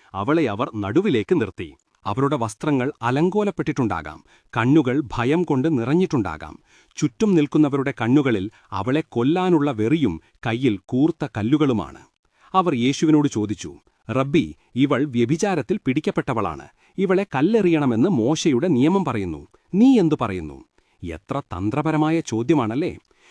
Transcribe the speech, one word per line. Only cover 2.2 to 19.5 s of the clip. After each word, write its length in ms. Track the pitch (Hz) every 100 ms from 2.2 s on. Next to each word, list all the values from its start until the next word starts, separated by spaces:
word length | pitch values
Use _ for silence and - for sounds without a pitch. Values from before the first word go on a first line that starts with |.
| 139 143
വസ്ത്രങ്ങൾ 560 | 113 - 151 139 127 -
അലങ്കോലപ്പെട്ടിട്ടുണ്ടാകാം, 1200 | 117 131 180 196 202 - 151 147 113 85 78 78 _ _ _ 120
കണ്ണുകൾ 460 | 117 156 127 135 131
ഭയം 300 | - 120 160
കൊണ്ട് 360 | 175 135 151 139
നിറഞ്ഞിട്ടുണ്ടാകാം. 800 | 113 170 185 139 92 78 76 - _ _ _ -
ചുറ്റും 380 | 147 - 220 175
നിൽക്കുന്നവരുടെ 580 | 147 160 151 139 135 -
കണ്ണുകളിൽ 480 | 117 143 135 107 98 - _
അവളെ 320 | 95 104 143 -
കൊല്ലാനുള്ള 640 | 117 123 180 180 165 143
വെറിയും 500 | 110 110 165 123 80 - _ 123
കയ്യിൽ 340 | 117 135 98 -
കൂർത്ത 420 | 123 156 - 147 -
കല്ലുകളുമാണ്. 600 | 107 143 147 110 71 65 - _ _ _ _
അവർ 220 | 190 175 131
യേശുവിനോട് 520 | 123 143 160 151 147
ചോദിച്ചു, 480 | 110 104 104 - 71 _ _ -
"റബ്ബി, 460 | 117 135 156 82 - _ 120
ഇവൾ 300 | 139 127 147
വ്യഭിചാരത്തിൽ 720 | 120 117 160 208 170 127 196 -
പിടിക്കപ്പെട്ടവളാണ്. 840 | 131 - - 143 113 95 71 71 _ _ -
ഇവളെ 280 | 190 190 202 135
കല്ലെറിയണമെന്ന് 760 | 160 226 185 160 139 110 165
മോശയുടെ 580 | 151 110 156 180 120 180
നിയമം 380 | 131 147 196 156
പറയുന്നു. 420 | 117 92 76 76